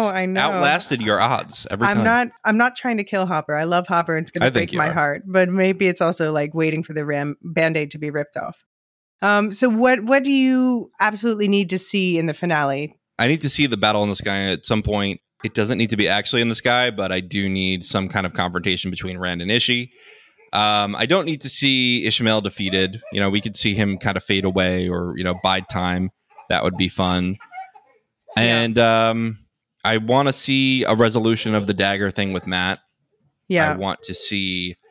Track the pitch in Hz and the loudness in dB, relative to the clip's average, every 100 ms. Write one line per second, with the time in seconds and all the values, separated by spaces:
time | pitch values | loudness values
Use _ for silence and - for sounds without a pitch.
0 | 214 190 185 185 143 185 143 170 - 127 | 2 0 -2 0 0 2 2 2 0 -2
1 | 107 101 113 123 - - - 101 202 202 | 2 2 4 2 -4 -10 -8 0 2 2
2 | 220 240 247 - 214 214 247 247 254 220 | 4 2 0 -2 0 2 2 0 -4 -4
3 | 202 196 185 160 151 151 165 175 175 170 | -2 -2 0 -2 -2 -2 0 0 2 0
4 | 165 160 160 175 131 123 170 - 156 160 | 0 -2 -4 0 0 2 -2 0 0 0
5 | 147 147 196 185 180 190 190 185 190 175 | -2 -2 -2 2 2 2 2 2 0 2
6 | 170 170 160 156 147 160 160 156 160 156 | 0 0 0 0 -2 0 0 -2 -4 -6
7 | 147 143 143 143 - 165 160 160 147 151 | -4 -4 -4 -8 -6 0 0 0 -4 -6
8 | 151 147 147 - - - _ _ _ _ | -6 -6 -6 -8 -10 -12 _ _ _ _
9 | _ _ 196 208 208 202 254 220 254 254 | _ _ 2 2 0 0 2 4 4 2
10 | 220 277 277 269 262 254 254 240 - - | 2 2 4 2 4 4 2 0 -4 -2
11 | 214 208 233 214 208 202 180 180 - 202 | -2 0 -2 0 2 2 2 -2 -2 0
12 | 185 170 165 151 175 151 143 139 147 - | 0 0 0 -2 -2 0 0 -2 -6 -12
13 | _ - 117 156 143 - 143 107 107 104 | _ -2 0 2 0 0 0 2 2 2
14 | 104 98 104 98 98 92 - 110 104 104 | 0 -2 -4 -2 -2 -2 -2 -2 0 -2
15 | 98 87 _ _ 110 - 107 110 107 104 | -2 -6 _ _ -6 -2 -2 0 0 2
16 | 90 98 101 123 117 110 127 123 123 107 | 2 0 0 0 0 0 0 2 0 -2
17 | 95 92 92 101 98 95 92 92 87 104 | -4 -4 -4 -4 -2 -2 -2 -2 -2 -4
18 | 95 101 95 - 90 90 95 90 95 90 | -2 -4 -4 -4 -4 -2 -2 -2 -4 -6
19 | 95 90 90 85 90 117 120 120 123 _ | -8 -8 -6 -4 -2 0 2 -2 -4 _
20 | - - _ _ _ 101 107 104 104 101 | -20 -20 _ _ _ 0 2 2 0 -2
21 | 117 185 160 147 135 - 139 131 123 120 | 0 0 0 -6 -4 0 2 2 2 2
22 | 95 - 113 110 101 - 95 95 92 107 | 0 0 2 2 0 -2 0 2 2 -2
23 | - 101 98 101 110 101 110 101 101 95 | -8 -2 0 0 -2 -2 0 2 0 0
24 | 107 95 - 98 95 92 92 92 90 87 | -2 -2 0 0 2 2 2 2 -2 -2
25 | 87 - 92 90 95 95 95 95 90 90 | -4 -4 -4 -2 0 -2 -2 -4 -2 -2
26 | 92 - _ - - 87 90 92 92 - | -4 -8 _ -18 -4 -2 0 0 -2 0
27 | 92 90 90 95 - - - - _ _ | 0 0 -2 -6 -12 -18 -18 -20 _ _
28 | _ _ - - 117 117 117 113 117 113 | _ _ -8 0 2 2 2 4 4 4
29 | 113 113 113 110 _ _ _ _ - 113 | 2 0 -4 -6 _ _ _ _ -2 0
30 | 110 127 139 131 - 135 135 131 - 110 | 2 2 2 0 0 2 4 2 2 4
31 | 117 117 113 113 113 107 101 98 98 98 | 4 4 2 2 0 0 0 0 0 0
32 | 101 98 98 92 92 90 92 - _ _ | -2 -2 -2 -4 -4 -2 -2 -4 _ _
33 | _ _ _ _ - 180 156 151 95 - | _ _ _ _ -4 0 0 -2 -4 -6
34 | - - - 101 95 92 90 87 _ | -8 -6 -4 -2 -2 -4 -6 -10 _